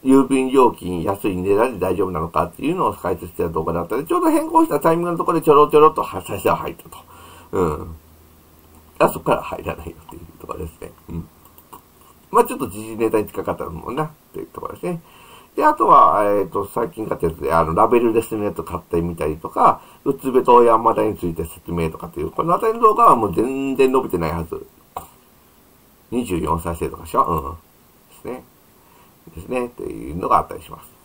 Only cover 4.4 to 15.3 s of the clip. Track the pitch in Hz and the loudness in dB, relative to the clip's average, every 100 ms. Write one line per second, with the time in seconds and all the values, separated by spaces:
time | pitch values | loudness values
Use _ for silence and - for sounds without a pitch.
4.4 | 320 339 320 147 170 165 175 170 175 165 | 2 2 2 2 2 2 -2 -4 -2 0
5.4 | 156 147 147 151 151 147 95 95 - - | 4 6 6 8 6 4 -6 -8 -8 -4
6.4 | 107 80 76 67 - - - - - - | -2 -2 -4 -12 -18 -20 -20 -20 -20 -20
7.4 | - 98 87 76 87 82 _ _ _ _ | -8 -2 -2 -2 -10 -16 _ _ _ _
8.4 | _ _ _ - _ - 160 - - 120 | _ _ _ -20 _ 0 0 0 -2 -2
9.4 | - - - - - - - - - - | -4 -8 -8 -10 -12 -16 -20 -20 -20 -20
10.4 | - - 82 - - - - 85 87 _ | -14 -12 -12 -12 -18 -18 -12 -12 -12 _
11.4 | - - _ - _ _ - _ _ 208 | -20 -20 _ -20 _ _ -20 _ _ 0
12.4 | 233 247 123 101 110 110 113 110 104 - | 0 -2 -8 -10 -12 -2 0 0 -2 -6
13.4 | 92 - - 82 - 127 151 - _ - | -6 -6 -8 -10 -8 -6 -6 -8 _ -14
14.4 | - - - - 175 170 - - - | -14 -12 -12 -10 -8 -8 -12 -20 -20